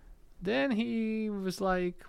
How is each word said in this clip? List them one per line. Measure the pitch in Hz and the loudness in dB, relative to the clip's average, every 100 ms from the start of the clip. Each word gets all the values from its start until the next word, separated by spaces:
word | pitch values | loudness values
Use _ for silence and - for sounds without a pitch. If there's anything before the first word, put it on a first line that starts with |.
| - - - - | -20 -20 -20 -8
then | 185 254 277 | -2 2 2
he | 220 240 226 220 220 214 | 2 2 0 0 0 -2
was | 202 190 175 | -2 -2 0
like, | 190 185 180 180 | 2 2 2 -2